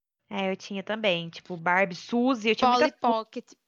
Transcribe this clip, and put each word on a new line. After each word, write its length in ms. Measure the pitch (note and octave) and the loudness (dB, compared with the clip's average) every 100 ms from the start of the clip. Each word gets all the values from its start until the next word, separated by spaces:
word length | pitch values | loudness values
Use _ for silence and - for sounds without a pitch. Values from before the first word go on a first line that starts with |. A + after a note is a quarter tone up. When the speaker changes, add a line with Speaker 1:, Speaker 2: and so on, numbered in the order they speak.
| _ _ - | _ _ -10
Speaker 1:
É, 200 | G3+ F#3+ | -4 -4
eu 60 | F#3+ | -4
tinha 260 | - G3 | -8 -10
também, 460 | F#3+ G#3+ A3 E3+ E3 | -6 -2 0 0 -4
tipo, 280 | - - F3 | -12 -12 -4
Barbie, 380 | E3+ F3+ F#3+ | 0 2 2
Suzy, 540 | E3+ - A#3+ B3+ B3 A3 | -2 -4 0 2 2 0
eu 80 | G#3+ | 2
tinha 120 | B3+ | 4
Speaker 2:
Polly 140 | B3 | 4
Speaker 1:
muita 120 | C#4+ - | 2 2
Speaker 2:
Pocket, 540 | B3 A3+ A3 B3 - _ | 0 0 -4 -12 -16 _